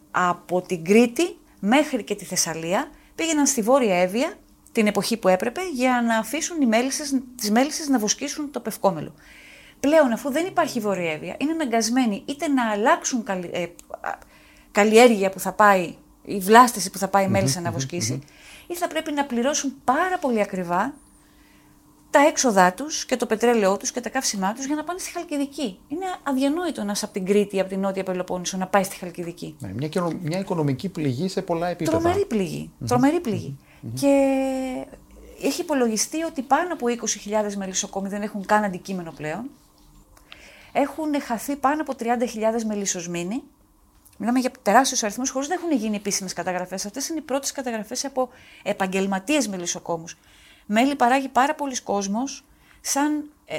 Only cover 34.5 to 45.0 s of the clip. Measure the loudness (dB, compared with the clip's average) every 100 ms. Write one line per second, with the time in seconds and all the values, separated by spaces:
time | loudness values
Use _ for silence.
34.5 | -4 -6 -8 -10 -16 -20 -20 -20 -6 -4
35.5 | -2 -2 0 0 0 -2 -4 -4 -6 0
36.5 | 0 0 -2 -4 -2 -4 -8 -4 -2 -2
37.5 | -4 -6 -6 -6 -6 -6 -6 -6 -8 2
38.5 | 2 2 -4 -6 -8 -8 -8 -8 -6 -10
39.5 | -16 _ _ -20 -20 _ -20 _ -20 -20
40.5 | -20 -6 -2 -2 -2 -4 -2 -2 -4 -4
41.5 | -2 0 0 -4 -4 -2 -2 -2 -2 -2
42.5 | 0 -2 -4 -4 -4 -6 -6 -4 -6 -8
43.5 | _ _ _ _ _ _ -6 -2 0 0
44.5 | -2 4 4 4 0